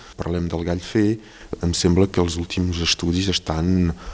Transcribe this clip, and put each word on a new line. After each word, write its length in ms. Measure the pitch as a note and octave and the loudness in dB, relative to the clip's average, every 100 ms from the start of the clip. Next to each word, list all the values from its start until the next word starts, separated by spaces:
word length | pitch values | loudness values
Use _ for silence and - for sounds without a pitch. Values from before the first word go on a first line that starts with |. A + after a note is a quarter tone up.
| - - | -14 -10
parlem 320 | - F2 E2+ | -4 -4 -2
del 140 | E2+ | -4
gall 160 | E2+ F2 | -2 -4
fer, 400 | - A2 G#2+ G#2+ - - - - | -2 2 2 0 -8 -20 -14 -4
em 120 | E2+ E2+ | -2 0
sembla 320 | F2+ E2+ F#2+ | 4 4 4
que 140 | F#2 | 2
els 160 | E2+ E2+ | 0 -2
últims 400 | E2+ - F2+ E2+ | -4 -2 -2 0
estudis 460 | E2 - E2+ F2 G2 | -2 0 0 0 0
estan 640 | F2 - D#2+ F2 F#2 F2 D#2+ - | -2 -2 -2 2 4 2 0 -10